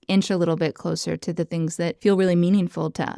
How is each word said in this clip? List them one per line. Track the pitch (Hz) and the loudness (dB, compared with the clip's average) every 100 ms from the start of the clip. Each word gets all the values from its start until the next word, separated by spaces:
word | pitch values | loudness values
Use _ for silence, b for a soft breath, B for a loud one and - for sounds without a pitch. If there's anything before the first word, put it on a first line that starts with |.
| - | 0
inch | 196 185 | 2 2
a | 185 | 2
little | 170 165 | 0 0
bit | 165 | -2
closer | - 170 165 - 165 | -4 -6 -4 -4 -6
to | - | -4
the | 170 | -4
things | 160 165 160 - | -4 -2 -4 -4
that | 170 - | -6 0
feel | 208 190 | 2 4
really | 185 175 | 4 4
meaningful | 175 202 175 - 160 | 4 2 0 -4 -6
to | - - | -4 -6